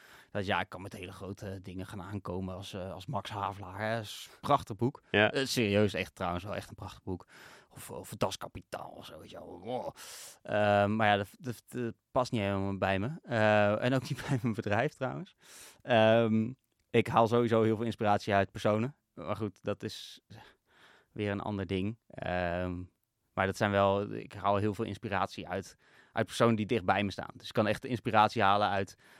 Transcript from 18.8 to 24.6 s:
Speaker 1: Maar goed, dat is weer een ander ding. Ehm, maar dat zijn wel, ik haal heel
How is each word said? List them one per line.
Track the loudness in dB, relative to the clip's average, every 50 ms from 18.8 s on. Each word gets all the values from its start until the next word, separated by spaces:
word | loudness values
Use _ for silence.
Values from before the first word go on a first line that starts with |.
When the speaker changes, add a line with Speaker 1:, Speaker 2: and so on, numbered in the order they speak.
| 0 -2 -4 _ _ _ _
Speaker 1:
Maar | -12 -8 -6 -6
goed, | -4 -4 -8 -8 _
dat | _ -8 -6 -6 -8
is | -10 -10 -12 -14 -16 -18 -20 _ _ -20 -20 -20 -20 _ _ _ _ _ _ -20 -20 -20 _ _ _
weer | _ -6 -4 -4
een | -4 -4
ander | -4 -4 -4 -4 -4 -2
ding. | -2 -2 0 -2 -4 -8 _ _
Ehm, | -14 -10 -6 -4 -2 -2 -2 -2 -2 -2 -4 -4 -4 -6 -10 -12 _ _ _ _ _ _ _ _ _
maar | -2 -2
dat | -2 0 0
zijn | 0 2
wel, | 4 4 4 4 4 2 0 -4 -6
ik | -10 -10 -12 -14
haal | -4 -2 0 2
heel | 2